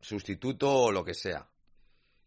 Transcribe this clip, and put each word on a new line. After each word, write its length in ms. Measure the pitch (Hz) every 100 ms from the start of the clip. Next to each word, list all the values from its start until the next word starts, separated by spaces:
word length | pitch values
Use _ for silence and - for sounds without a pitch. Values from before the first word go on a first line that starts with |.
sustituto 680 | - 104 - 92 127 - 139
o 200 | 135 117
lo 120 | 95
que 100 | 87
sea. 360 | 85 95 78 - _ _ _ _ _ _ _